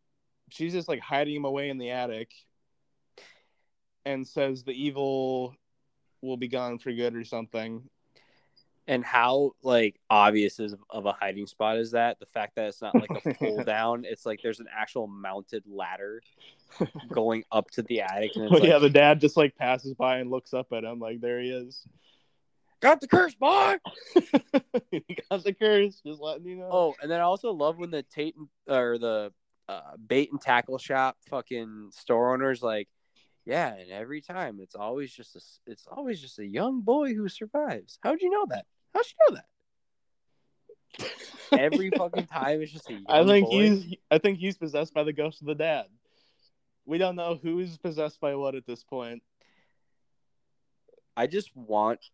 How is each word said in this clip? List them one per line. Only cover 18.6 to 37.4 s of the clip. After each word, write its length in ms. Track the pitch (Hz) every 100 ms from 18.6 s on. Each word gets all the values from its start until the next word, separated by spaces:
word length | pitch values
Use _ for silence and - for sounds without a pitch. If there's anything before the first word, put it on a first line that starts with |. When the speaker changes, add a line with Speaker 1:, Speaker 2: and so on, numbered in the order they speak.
| 156
Speaker 1:
yeah, 100 | 151
the 100 | 143
dad 320 | 143 147 151
just, 160 | 147 170
like, 180 | 147 -
passes 380 | 127 127 135
by 240 | 127 127 127
and 120 | 123
looks 220 | 127 -
up 200 | 127 123
at 100 | 117
him, 160 | 113 120
like, 220 | 113 117
there 180 | 120 120
he 100 | 127
is. 360 | 127 123 131 - _ _ _ _ _ _ _ _ _
Speaker 2:
"Got 180 | 262 311
the 60 | 269
curse, 280 | 359 349 233
boy!" 400 | 277 392 392 392 - - - 359
Speaker 1:
<laughs> 100 | - - - 277 - 240 -
He 120 | 160 - 175 -
got 140 | 190
the 100 | 202
curse, 480 | 190 214 208 202 196 147
just 140 | 151
letting 260 | 151 156 175
you 80 | 185
know. 120 | 185
Speaker 2:
Oh, 240 | 180 165 -
and 80 | 147
then 80 | 170
I 40 |
also 280 | 175 196 240
love 260 | 170 147 165
when 140 | 175
the 100 | 156
Tate 320 | - - 156 156
and, 120 | 147 _ -
or 300 | 135 120 120
the, 340 | 117 110 104 - _ _ -
uh, 260 | 95 71 73 110
bait 260 | 131 143
and 100 | 139
tackle 380 | 135 123 123 131
shop 380 | - 135 131 - _
fucking 600 | 131 - 123 113 107 104
store 400 | - - 117 123
owner's 300 | 127 135 123
like, 260 | 120 107 101 _ _ _ _ _ -
"Yeah, 280 | 151 147 98
and 160 | 90
every 300 | 98 117 151
time 380 | - 185 151 101
it's 140 | 92 104
always 380 | 107 135 135
just 220 | - 113 -
a 40 |
s-, 200 | - _ -
it's 180 | 110 -
always 280 | - 269 185
just 200 | 135 -
a 60 | 101
young 360 | 110 233 262
boy 320 | 202 285 285
who 160 | 214 202
survives. 680 | -